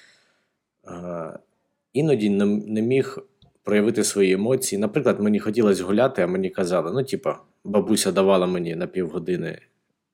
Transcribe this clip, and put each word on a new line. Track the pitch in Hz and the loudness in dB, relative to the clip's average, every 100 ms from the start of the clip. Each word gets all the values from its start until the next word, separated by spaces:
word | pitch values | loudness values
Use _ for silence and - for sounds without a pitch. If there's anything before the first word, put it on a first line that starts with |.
| _ _ _ _ _ _ _ _ | _ _ _ _ _ _ _ _
а, | - 87 87 85 80 - - _ _ _ _ | -16 -14 -10 -10 -10 -14 -20 _ _ _ _
іноді | 127 156 123 104 | -2 2 2 2
не, | 98 101 | 2 2
не | 104 - 110 | 0 -2 -2
міг | 117 131 131 - - _ _ _ | 0 0 0 -8 -18 _ _ _
проявити | - 104 107 107 | 0 2 2 2
свої | 101 101 95 | 0 2 2
емоції. | 95 107 135 - 101 | 2 2 0 0 -2
Наприклад, | 104 151 120 98 | -2 0 0 2
мені | 104 104 | 2 0
хотілося | 107 107 104 90 | 0 2 4 2
гуляти, | 90 104 135 117 | 2 2 2 2
а | 87 | 0
мені | 95 95 | 0 -4
казали, | - 87 90 82 | -4 -2 0 0
ну, | 120 | -4
типа, | 131 92 78 73 _ _ | -4 -4 -4 -6 _ _
бабуся | - 101 95 107 98 | -2 0 2 0 2
давала | 90 95 95 90 | 2 4 4 2
мені | 90 85 82 | -2 -4 -6
на | 87 | -6
півгодини, | 92 85 90 82 87 82 - _ _ _ _ _ | -6 -6 -6 -4 -4 -4 -10 _ _ _ _ _